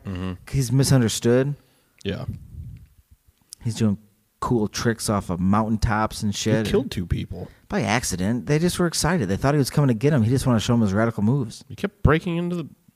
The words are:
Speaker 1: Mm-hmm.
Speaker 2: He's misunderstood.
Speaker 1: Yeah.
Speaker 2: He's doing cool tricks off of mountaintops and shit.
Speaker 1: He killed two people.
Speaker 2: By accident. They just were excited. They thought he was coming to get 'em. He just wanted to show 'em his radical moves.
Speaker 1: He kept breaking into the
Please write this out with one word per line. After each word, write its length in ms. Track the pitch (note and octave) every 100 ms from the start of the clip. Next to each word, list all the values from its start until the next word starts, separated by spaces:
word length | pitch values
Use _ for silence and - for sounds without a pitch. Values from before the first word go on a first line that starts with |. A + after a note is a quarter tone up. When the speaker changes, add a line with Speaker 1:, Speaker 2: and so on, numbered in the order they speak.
| -
Speaker 1:
Mm-hmm. 280 | F#2 F#2 F#2 -
Speaker 2:
He's 220 | C#3 B2
misunderstood. 840 | B2+ C3 C3+ A#2 - A#2+ B2 C#3 C#3+ _ _ _ _
Speaker 1:
Yeah. 220 | G2 F#2+ - - - - - - - _ _ _ _ _ _ -
Speaker 2:
He's 120 | A#2+ G#2+
doing 220 | A2+ G2 - _ _ _
cool 260 | - B2 G#2+
tricks 420 | - A#2+ A2 -
off 200 | G#2 -
of 100 | F2
mountaintops 840 | F2+ G#2 A2 A2 - A2 G#2+ -
and 120 | G#2+ G2+
shit. 300 | A2 A2 G#2
Speaker 1:
He 40 |
killed 200 | G3 -
two 140 | - E2+
people. 400 | - F#2 F2+ - - _
Speaker 2:
By 120 | G3+
accident. 640 | G#2 A2 - F2 F#2+ A#2+ F#2
They 120 | D3+
just 180 | F3 -
were 60 | F3
excited. 400 | - D#3 F3+ G2
They 80 | F#2+
thought 160 | C#3
he 40 | D3
was 100 | B2+
coming 180 | - C#3+
to 60 |
get 200 | A2+ C3+
'em. 100 | D3+
He 60 | A2
just 160 | C3 C3
wanted 140 | A#2
to 60 | -
show 80 |
'em 80 | A#2+
his 120 | G#2+
radical 300 | F#2+ A#2 A2
moves. 400 | G#2 C#3 A2+ - -
Speaker 1:
He 60 | G#2+
kept 280 | G3 -
breaking 320 | - D#3 F3 E3+
into 180 | F3 F3
the 100 | D3 - _